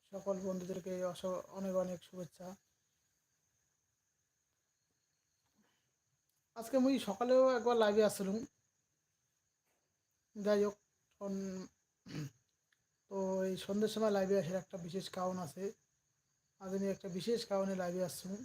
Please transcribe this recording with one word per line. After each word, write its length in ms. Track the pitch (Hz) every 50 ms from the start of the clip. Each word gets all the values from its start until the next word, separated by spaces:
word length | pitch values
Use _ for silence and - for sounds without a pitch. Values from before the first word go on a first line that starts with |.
| _ _
সকল 240 | 196 190 185 196 196 190 190
বন্ধুদেরকে 460 | 190 185 185 180 180 185 185 170 190 185 180 185 180
অস-, 320 | 175 - - 185 185 175 - - -
অনেক 160 | 196 196 190 185 185 185
অনেক 160 | 185 180 175 -
শুভেচ্ছা। 400 | - - 180 180 160 _ - 180 185 196 _ _ _ _ _ _ _ _ _ _ _ _ _ _ _ _ _ _ _ _ _ _ _ _ _ _ _ _ _ _ _ _ _ _ _ _ _ _ _ _ _ _ _ _ _ _ _ _ _ _ _ _ _ _ _ _ _ _ _ _ _ _ _ _ _ _ _ _ _ _ _ _ _ _ _ _ _ _ _ _ 226
আজকে 160 | 226 226 - 262 254
মুই 100 | 269 277 233 -
সকালেও 360 | 208 196 - 240 247 254 254 262 262 254
একবার 180 | 240 214 233 240 233 220
লাইভে 200 | 208 202 220 214 202
আসছিলুম, 280 | - - 196 190 196 226 262 - _ _ _ _ _ _ _ _ _ _ _ _ _ _ _ _ _ _ _ _ _ _ _ _ _ _ _ _ _ _ _ _ _ _ _ _ _
যাই 240 | 214 196 208 208 202 208
হোক, 100 | 208 202 _ _ _ _ _ _ _
এখন 220 | _ _ 202 196 196 196 196 190 185 185 185 - _ _ _ _ _ _ _ - 160 156 151 139 _ _ _ _ _ _ _ _ _ _ _ _ _ _ _ _
তো 80 | 196 196 190 190 190 190 190
এই 80 | 190 185 180 -
সন্ধ্যের 260 | - 196 208 214 208 214
সময় 180 | 214 220 214 202
লাইভে 180 | 196 190 185 202 196
আসার 200 | 170 156 180 190 170
একটা 140 | _ - 190 175
বিশেষ 200 | 175 160 196 165 - -
কারণ 200 | 190 180 185 185 185 175
আছে। 180 | 147 - 180 190 202 226 _ _ _ _ _ _ _ _ _ _ _ _ _ _ _ _ _ 190
আজ 80 | 185 190
আমি 100 | 196 196 196 190
একটা 120 | - - 196 175
বিশেষ 220 | 185 175 220 240 226 - -
কারণে 220 | 196 196 196 196 190 185
লাইভে 200 | 180 175 175 185 180
আসছি। 200 | 165 - - - 185 196 208